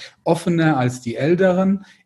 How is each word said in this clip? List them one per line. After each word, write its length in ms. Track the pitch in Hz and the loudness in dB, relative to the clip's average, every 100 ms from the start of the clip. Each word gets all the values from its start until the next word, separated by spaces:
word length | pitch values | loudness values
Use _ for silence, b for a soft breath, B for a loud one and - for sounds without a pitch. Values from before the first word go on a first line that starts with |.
| B B | B B
offener 520 | - 165 - 165 160 139 | -2 -2 0 0 2 2
als 240 | 127 127 | -2 -4
die 160 | 120 113 | -8 -4
Älteren. 680 | 139 175 190 180 190 196 B B | 0 2 2 2 0 -2 B B